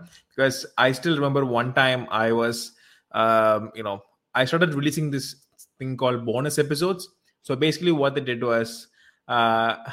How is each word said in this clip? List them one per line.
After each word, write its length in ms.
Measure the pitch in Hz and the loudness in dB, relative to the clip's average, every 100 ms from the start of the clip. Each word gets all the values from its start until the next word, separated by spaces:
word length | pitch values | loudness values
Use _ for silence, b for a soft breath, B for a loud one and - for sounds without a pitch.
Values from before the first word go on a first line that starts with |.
| B B _ - | B B _ -2
Because 300 | 135 131 - - | -2 -2 -8 0
I 140 | 127 | 0
still 220 | 131 170 151 | 2 0 0
remember 300 | 143 139 131 | 0 0 0
one 280 | 117 123 | 0 0
time 340 | 127 131 127 117 | 2 2 0 -2
I 220 | 107 113 | -2 0
was, 400 | 117 117 117 - b b b _ | 2 0 -4 -10 b b b _
um, 600 | 110 113 113 110 107 107 110 | 0 4 6 6 2 -2 -8
you 80 | |
know, 200 | 107 98 - _ _ | -8 -8 -12 _ _
I 120 | 123 131 | -2 0
started 280 | 165 175 | 2 2
releasing 380 | 143 147 147 151 | 2 -2 -2 -4
this 240 | 139 - - _ _ - _ | -4 -8 -14 _ _ -20 _
thing 160 | 131 127 | -8 -2
called 280 | 131 123 117 | 0 0 -2
bonus 320 | 113 147 151 | -2 -2 -2
episodes. 500 | 139 147 180 180 - _ _ _ | -2 0 -2 -2 -8 _ _ _
So 120 | - 131 | -8 0
basically 360 | 156 151 175 | 0 0 0
what 240 | 156 139 139 | 2 0 0
they 60 | |
did 220 | 127 120 | -4 -2
was, 440 | 120 117 113 - - b b b - | 0 0 -2 -8 -20 b b b -4
uh, 500 | 120 117 113 113 107 - | 2 2 2 0 -2 -8